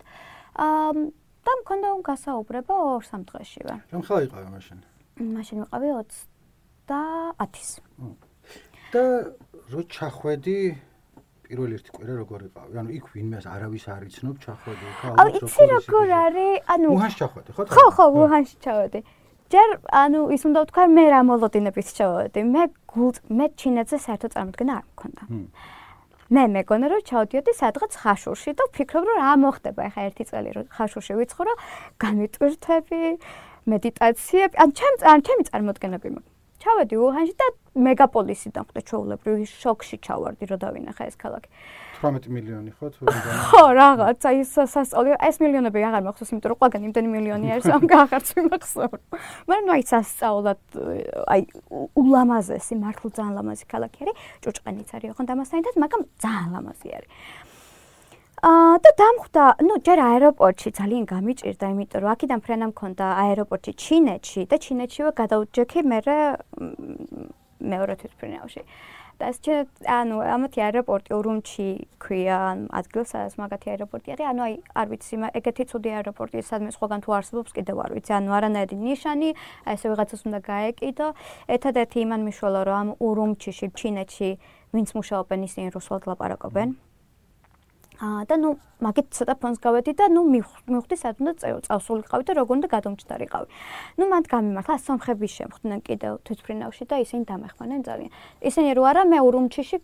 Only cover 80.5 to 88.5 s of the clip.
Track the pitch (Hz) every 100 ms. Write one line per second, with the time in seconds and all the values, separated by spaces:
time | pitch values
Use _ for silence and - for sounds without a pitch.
80.5 | 202 214 233 269 254 302 311 - - -
81.5 | 247 277 247 233 240 220 220 214 202 208
82.5 | 196 190 196 208 208 233 214 214 208 -
83.5 | 185 196 - 226 202 190 - 196 190 _
84.5 | _ _ 220 208 220 - 196 185 190 190
85.5 | - 185 185 - 196 185 180 - 185 -
86.5 | 202 233 262 _ _ _ _ _ _ _
87.5 | _ _ _ _ - 214 208 214 320 311